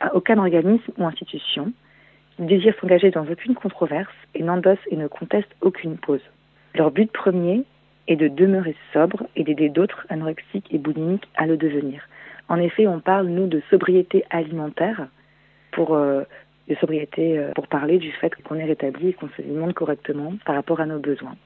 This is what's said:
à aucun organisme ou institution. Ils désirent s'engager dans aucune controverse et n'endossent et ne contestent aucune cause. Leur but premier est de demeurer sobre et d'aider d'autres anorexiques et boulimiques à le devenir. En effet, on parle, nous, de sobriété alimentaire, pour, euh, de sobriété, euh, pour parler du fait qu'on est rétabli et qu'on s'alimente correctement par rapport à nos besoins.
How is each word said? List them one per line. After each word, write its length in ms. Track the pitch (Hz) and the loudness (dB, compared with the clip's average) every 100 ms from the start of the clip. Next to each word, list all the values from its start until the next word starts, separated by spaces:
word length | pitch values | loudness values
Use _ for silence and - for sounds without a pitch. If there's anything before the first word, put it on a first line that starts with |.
à 120 | - | -2
aucun 240 | 190 185 220 | 0 2 4
organisme 540 | 185 170 170 226 - - | 4 4 4 2 0 -4
ou 80 | 170 | -4
institution. 680 | 160 - 151 - - 165 247 _ _ _ _ _ - | -4 -10 -10 -6 -6 -6 -8 _ _ _ _ _ -6
Ils 100 | 170 | 2
désirent 280 | 190 208 214 | 4 4 2
s'engager 300 | 185 180 190 | 4 6 6
dans 140 | 170 156 | 2 -4
aucune 300 | 170 233 247 | -6 -2 -2
controverse 580 | 202 - 165 151 190 - _ - | -2 -2 -2 -2 -6 -12 _ -6
et 80 | |
n'endossent 340 | 165 180 180 196 - | -2 2 4 4 0
et 60 | 156 | -6
ne 100 | 147 | -6
contestent 480 | - 170 208 202 - | -8 -4 -4 -4 0
aucune 340 | 190 180 165 156 | 0 0 -6 -8
cause. 240 | - 139 - _ _ _ _ - | -2 -4 -4 _ _ _ _ 0
Leur 160 | 156 | 2
but 180 | 143 220 | 4 0
premier 520 | - - 180 175 208 277 _ _ _ - | 0 0 0 2 0 -2 _ _ _ -2
est 80 | 156 | 2
de 100 | 156 | 2
demeurer 480 | 139 190 190 170 147 - | 4 4 4 0 -6 -4
sobre 320 | 151 170 208 - - | 2 2 0 -8 -6
et 80 | 151 | -2
d'aider 240 | 147 151 | 0 0
d'autres 360 | 147 196 - - | 2 0 -2 -8
anorexiques 580 | 156 160 160 - 196 - | -6 -6 -8 -8 -10 -6
et 60 | - | -6
boulimiques 480 | 143 151 160 196 - - | -4 -4 -2 -2 -4 -4
à 80 | 160 | 0
le 100 | 160 | 0
devenir. 460 | 160 147 143 143 - - - - - | 0 -2 -4 -8 -16 -20 -20 -16 -4
En 80 | 170 | 0
effet, 280 | 175 - 214 | 0 2 2
on 140 | 165 | 2
parle, 280 | 170 190 185 | 0 2 2
nous, 200 | 175 190 | 0 0
de 140 | 160 - | 0 4
sobriété 560 | 185 - 185 180 196 - | 2 6 4 4 2 2
alimentaire, 800 | 170 156 160 151 - 175 220 135 _ _ _ _ _ - | -4 -4 -4 -6 -2 -2 -2 -10 _ _ _ _ _ -10
pour, 240 | - 165 156 | -4 0 2
euh, 280 | 143 139 139 - _ _ - | 2 0 -4 -12 _ _ -8
de 80 | 151 | -2
sobriété, 640 | 156 156 151 - 165 156 | -2 -2 -6 -2 0 0
euh, 160 | 143 147 | -2 -6
pour 140 | 143 | -2
parler 300 | 147 147 180 | -2 2 2
du 120 | 160 | 0
fait 240 | 143 165 - | -4 -6 -6
qu'on 120 | - 156 | -10 -6
est 100 | 160 | -2
rétabli 420 | 151 139 135 180 | -2 -4 -2 -4
et 60 | |
qu'on 160 | 185 147 - | -4 -8 -12
s'alimente 340 | 139 147 165 | -8 -4 -4
correctement 600 | 180 156 143 - 147 147 196 - | -4 -4 -4 -4 -6 -6 -8 -4
par 100 | 143 | -4
rapport 260 | 139 165 | -2 -2
à 40 | 156 | -2
nos 140 | 156 | -4
besoins. 360 | 143 139 131 - | -4 -4 -6 -16